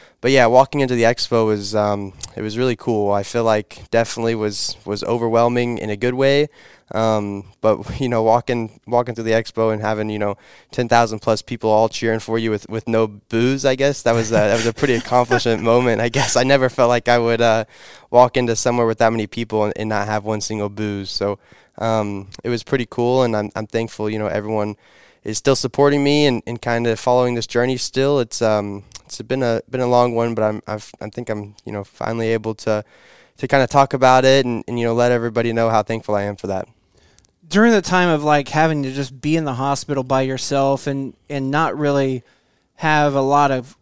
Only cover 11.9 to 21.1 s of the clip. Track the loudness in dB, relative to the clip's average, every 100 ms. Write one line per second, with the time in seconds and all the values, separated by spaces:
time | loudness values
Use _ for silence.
11.9 | 0 -2 -2 -4 -4 -2 -4 -6 -8 -2
12.9 | 0 0 -4 -6 0 0 0 0 0 0
13.9 | 0 0 0 2 2 2 2 0 0 0
14.9 | 0 2 2 2 0 0 0 2 2 2
15.9 | 0 0 0 0 2 2 2 2 2 2
16.9 | 2 2 2 2 2 2 2 -2 -10 -20
17.9 | -20 _ 4 6 4 0 0 0 0 0
18.9 | 2 2 2 -4 -6 -4 -2 -2 -2 -4
19.9 | -2 -2 -4 -4 -4 -4 -4 -6 -4 -6
20.9 | -6 -6